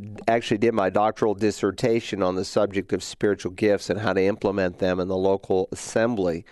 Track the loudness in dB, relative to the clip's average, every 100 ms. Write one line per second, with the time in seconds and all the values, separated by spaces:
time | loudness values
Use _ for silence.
0 | -16 -6 0 0 0 2 2 2 2 2
1 | 0 2 0 2 0 2 0 2 2 2
2 | 0 -2 0 0 -2 0 0 0 -2 -4
3 | -6 -2 0 0 -4 0 2 2 0 -2
4 | 0 2 2 0 -2 0 -2 0 -2 0
5 | -2 0 0 0 0 0 0 -6 -4 0
6 | 0 2 0 -2 -8